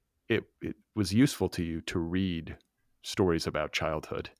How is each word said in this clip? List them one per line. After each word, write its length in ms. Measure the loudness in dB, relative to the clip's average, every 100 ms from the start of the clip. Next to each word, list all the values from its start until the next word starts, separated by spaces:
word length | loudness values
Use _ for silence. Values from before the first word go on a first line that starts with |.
| _ _ -2
it, 160 | -2 -2 _
it 140 | -8 -8 _ -2
was 180 | 2
useful 360 | 4 4 4 -2
to 140 | 0
you 180 | -4 -4
to 180 | -4 -2
read 560 | 0 0 0 -2 -6 -12 _ _ _ _
stories 440 | -4 2 4 4 0
about 260 | -2 -2
childhood, 560 | -2 -2 -4 -6 -8 -8 -14